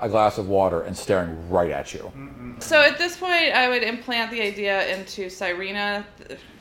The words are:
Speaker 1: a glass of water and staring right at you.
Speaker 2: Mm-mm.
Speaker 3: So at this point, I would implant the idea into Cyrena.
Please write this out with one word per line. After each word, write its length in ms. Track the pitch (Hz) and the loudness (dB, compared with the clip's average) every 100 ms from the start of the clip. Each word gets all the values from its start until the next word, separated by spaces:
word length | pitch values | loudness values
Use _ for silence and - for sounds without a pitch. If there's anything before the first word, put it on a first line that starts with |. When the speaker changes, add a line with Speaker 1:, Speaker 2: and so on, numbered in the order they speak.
Speaker 1:
a 80 | 113 | 0
glass 300 | 107 107 107 | 4 4 2
of 100 | 95 | 2
water 340 | 98 95 85 | 4 4 2
and 140 | 92 95 | -4 -4
staring 540 | - 95 85 80 82 | 0 2 0 -6 0
right 200 | 90 85 | 2 2
at 220 | 71 - | 0 -6
you. 200 | - - 135 | -10 -12 -14
Speaker 2:
Mm-mm. 460 | 139 120 123 240 | -16 -14 -14 -10
Speaker 3:
So 180 | - 311 | 2 6
at 180 | 294 - | 6 4
this 180 | 349 349 | -4 -4
point, 360 | 359 349 311 | 0 2 4
I 160 | 226 254 | 4 2
would 140 | 247 | 2
implant 480 | 220 240 247 240 220 | -2 -4 -4 -4 -2
the 100 | 233 | -2
idea 560 | 202 202 202 196 - 190 | -4 -2 0 0 0 -4
into 300 | 185 - 185 | -8 -8 -8
Cyrena. 800 | 185 190 175 190 202 208 202 208 - - 139 - - | -4 -4 -4 -6 -4 -4 -4 -8 -16 -18 -18 -18 -20